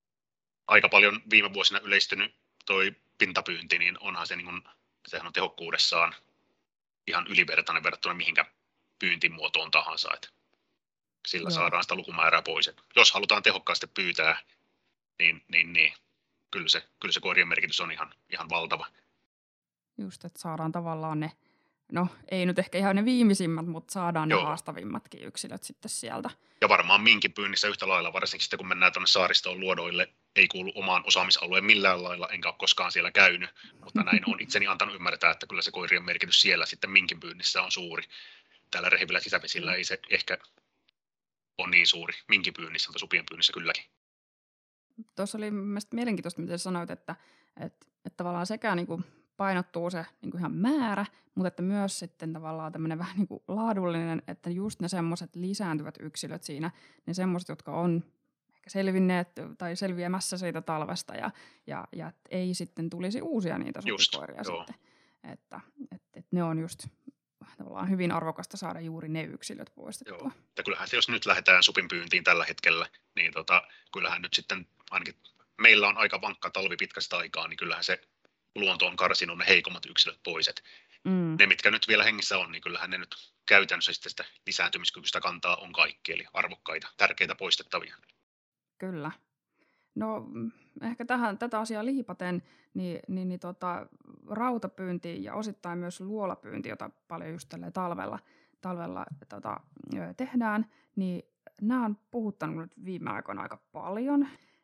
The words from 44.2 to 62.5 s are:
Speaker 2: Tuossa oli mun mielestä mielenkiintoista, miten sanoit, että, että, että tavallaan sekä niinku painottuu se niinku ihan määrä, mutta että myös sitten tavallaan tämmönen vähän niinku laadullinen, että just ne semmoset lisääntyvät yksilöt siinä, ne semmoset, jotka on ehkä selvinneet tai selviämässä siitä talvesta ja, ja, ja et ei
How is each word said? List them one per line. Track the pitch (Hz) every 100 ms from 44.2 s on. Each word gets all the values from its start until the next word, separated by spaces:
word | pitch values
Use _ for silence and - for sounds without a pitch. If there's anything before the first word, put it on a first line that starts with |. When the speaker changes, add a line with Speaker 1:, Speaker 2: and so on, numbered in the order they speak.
| _ _ _ _ _ _ _ - 220 -
Speaker 2:
Tuossa | 202 214
oli | 214
mun | 208 202
mielestä | 202 - 233
mielenkiintoista, | 240 180 175 -
miten | 175 175
sanoit, | 185 180 170
että, | 175 - 170 _ _ _ -
että, | - _ _ _
että | - -
tavallaan | 175 175 180
sekä | 220 220
niinku | 180 180 170 - _ _ -
painottuu | 196 185 180 170 175
se | 180 170 _
niinku | - 175
ihan | 170
määrä, | 160 226 302 226 202 202 _ _
mutta | - 180
että | -
myös | 180 202 196 -
sitten | 170 _ 160
tavallaan | 160 160 160 156
tämmönen | 160 160 160
vähän | 180 185
niinku | 190 - -
laadullinen, | 202 226 196 180 165 165 165 -
että | 175 175
just | 175 208 -
ne | 175
semmoset | 185 165 175 175 175
lisääntyvät | 180 202 185 156 151 -
yksilöt | 156 - 143 165
siinä, | - 143 160 - - _ -
ne |
semmoset, | 180 185 180 180
jotka | 156 -
on | 156 175 170 - _ _ _ _
ehkä | _ -
selvinneet | 190 190 190 185 180 180 - 156 -
tai | 175 180
selviämässä | 196 175 175 185 - 185
siitä | 180 160
talvesta | 160 156 147 180 -
ja, | - - - - _ -
ja, | 143 -
ja | 180 160
et | - -
ei | 185 185